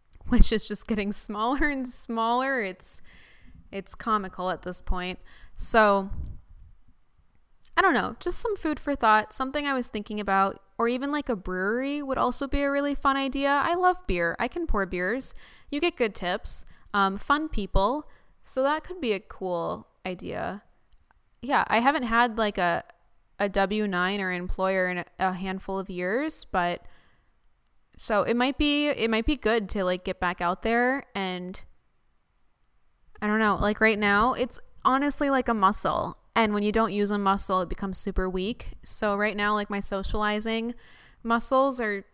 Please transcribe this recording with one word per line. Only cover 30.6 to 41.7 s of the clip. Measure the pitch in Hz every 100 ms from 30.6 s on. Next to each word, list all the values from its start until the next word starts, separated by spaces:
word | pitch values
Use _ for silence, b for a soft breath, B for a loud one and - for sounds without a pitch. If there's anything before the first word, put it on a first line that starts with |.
there | 226 233 247 277 -
and, | 196 190 180 180 202 - - _ _ _ _ _ _ _ _ _ _ _ _ - -
I | 208
don't | 214
know, | 214 190
like, | 208 214
right | 220 208
now, | 208 202 240
it's | - 254 - - -
honestly | 233 262 285 - 285
like | 269 247
a |
muscle. | 220 190 214 156 - - - _ 220
And | 214
when | 208
you | 208
don't | 214 226
use | 202 202
a | 208
muscle, | 196 196 - 185
it | 175
becomes | - 196 185
super | 202 185 185
weak. | 185 190 247 - -
So | - - 214 202
right | 214 202
now, | 208
like, | 214 -
my | 202
socializing | - 196 196 214 208 214 220 226 233 247 B B B B
muscles | 226 233 - 262 277